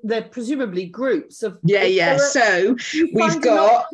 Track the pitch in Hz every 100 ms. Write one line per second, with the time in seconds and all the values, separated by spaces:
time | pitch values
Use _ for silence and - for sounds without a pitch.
0 | 214 226 226 247 233 285 233 180 180 202
1 | 262 170 - - 220 180 165 202 - 185
2 | 170 - 285 277 220 180 196 247 - 311
3 | 330 220 220 330 254 214 208 240 -